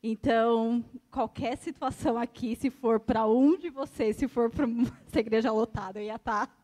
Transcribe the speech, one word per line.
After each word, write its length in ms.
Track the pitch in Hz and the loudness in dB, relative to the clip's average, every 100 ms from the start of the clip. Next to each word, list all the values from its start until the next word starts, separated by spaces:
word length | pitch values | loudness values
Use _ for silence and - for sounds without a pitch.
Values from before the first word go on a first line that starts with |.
Então, 760 | 226 220 269 226 233 226 226 240 226 254 _ | -4 -2 2 2 4 2 2 -2 -4 -16 _
qualquer 480 | 269 220 - 247 277 | -6 -4 -4 -6 -6
situação 600 | 330 - 269 - 302 233 | -10 -6 -6 -2 -2 -2
aqui, 400 | 240 - 240 226 | -4 -6 -6 -2
se 120 | 269 | -4
for 300 | - 226 220 | -2 0 0
pra 260 | 226 220 | 2 0
um 320 | 220 240 277 370 | 4 6 6 4
de 120 | 339 | -2
vocês, 480 | 269 277 - 220 214 | -8 -10 -2 -2 0
se 100 | 262 | -2
for 220 | 240 233 | 0 0
pra 160 | - 254 | 0 -2
<laughs> 400 | 233 247 - - | 0 -2 -2 -4
essa 120 | 226 | -2
igreja 300 | 220 220 220 | 2 0 2
lotada, 480 | 220 226 220 190 196 | 0 0 -4 -10 -8
eu 60 | |
ia 140 | 208 226 | -10 -8
tá 280 | - 208 262 _ | -4 -2 -4 _